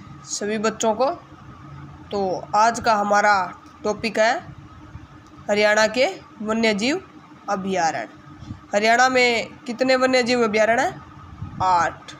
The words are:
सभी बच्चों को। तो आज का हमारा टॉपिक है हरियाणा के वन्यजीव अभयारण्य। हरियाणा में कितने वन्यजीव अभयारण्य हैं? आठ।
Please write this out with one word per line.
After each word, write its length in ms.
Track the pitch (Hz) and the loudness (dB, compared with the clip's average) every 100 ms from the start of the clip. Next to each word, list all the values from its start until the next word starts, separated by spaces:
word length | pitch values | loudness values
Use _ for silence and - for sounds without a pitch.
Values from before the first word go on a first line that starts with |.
| - - - | -20 -20 -12
सभी 320 | - 208 220 | -8 -4 -2
बच्चों 360 | 214 214 226 | -2 0 -2
को। 120 | 214 269 349 - - - - - - - - - | 0 -2 -2 -12 -20 -20 -20 -20 -18 -18 -18 -8
तो 360 | 208 190 160 - 208 | -4 -4 -4 -2 2
आज 240 | 226 233 | 2 2
का 140 | 233 208 | 0 2
हमारा 600 | 202 208 208 202 180 - - - | 2 2 4 2 0 -10 -20 -8
टॉपिक 360 | 208 208 226 214 | -6 -4 -4 0
है 280 | 220 320 - - - - - - - - - - - | 0 0 -6 -20 -20 -20 -20 -20 -20 -20 -20 -16 -4
हरियाणा 380 | 208 208 214 214 | 2 4 4 2
के 180 | 233 320 359 - - | 2 0 -2 -16 -12
वन्यजीव 600 | 208 226 226 202 240 370 - - - - - | -4 0 0 0 0 -2 -6 -20 -20 -18 -6
अभयारण्य। 600 | 202 190 185 160 139 107 - - - - - - 208 | -6 -2 0 0 -2 -10 -16 -20 -20 -16 -16 -4 0
हरियाणा 340 | 220 240 254 | 2 4 4
में 480 | 254 247 226 - - | 4 2 0 -4 -12
कितने 380 | - 233 262 262 | -10 -2 2 2
वन्यजीव 480 | 262 254 233 247 | 4 2 2 2
अभयारण्य 380 | 226 214 214 233 | 2 2 2 2
हैं? 760 | 349 - - - - - - - | 0 -6 -18 -20 -20 -16 -14 -4
आठ। 500 | 190 175 160 - - | 2 2 0 -4 -20